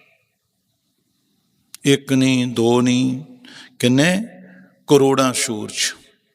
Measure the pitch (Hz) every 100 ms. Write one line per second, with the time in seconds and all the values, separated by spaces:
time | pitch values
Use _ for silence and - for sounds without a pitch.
0 | _ _ _ _ _ _ _ _ _ _
1 | _ _ _ _ _ _ _ - 147 139
2 | 139 135 131 131 123 120 113 120 123 123
3 | 131 131 151 - - - - - 123 127
4 | 160 185 226 - - - - _ - 143
5 | 135 135 131 120 - 107 104 - - -
6 | _ _ _